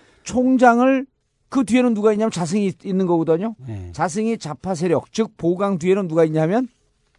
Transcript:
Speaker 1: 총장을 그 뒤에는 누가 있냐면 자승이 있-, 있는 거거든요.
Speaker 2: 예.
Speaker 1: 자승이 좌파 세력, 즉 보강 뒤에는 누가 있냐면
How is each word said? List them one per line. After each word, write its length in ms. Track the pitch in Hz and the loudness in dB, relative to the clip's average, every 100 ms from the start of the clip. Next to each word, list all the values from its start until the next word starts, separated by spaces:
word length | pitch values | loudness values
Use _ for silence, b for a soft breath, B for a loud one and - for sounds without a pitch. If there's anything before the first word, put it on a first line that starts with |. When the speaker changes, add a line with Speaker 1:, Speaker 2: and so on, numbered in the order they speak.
| b b | b b
Speaker 1:
총장을 800 | - 220 254 262 247 233 254 269 277 _ _ _ _ | -6 -2 2 4 4 6 4 2 -2 _ _ _ _
그 160 | 269 | -4
뒤에는 300 | 226 247 247 | 2 2 2
누가 180 | 214 214 | 2 2
있냐면 180 | 208 220 | 2 0
자승이 340 | 196 165 202 196 | -2 -4 -2 -2
있-, 180 | - | -4
있는 220 | 190 185 185 | -4 -2 0
거거든요. 480 | 170 160 165 220 220 131 | 0 0 0 -2 -10 -12
Speaker 2:
예. 220 | 104 90 | -12 -12
Speaker 1:
자승이 460 | 85 175 175 220 220 | -6 -4 -2 -4 -4
좌파 360 | 156 147 180 | -8 -10 -6
세력, 380 | 180 175 147 - | -4 0 0 -2
즉 180 | - 214 - | -4 -4 -2
보강 420 | 165 175 202 190 | -2 -2 -2 -2
뒤에는 300 | 175 196 185 | 0 0 0
누가 160 | 160 | 2
있냐면 440 | 165 156 160 214 254 _ _ _ _ | 2 2 0 0 -2 _ _ _ _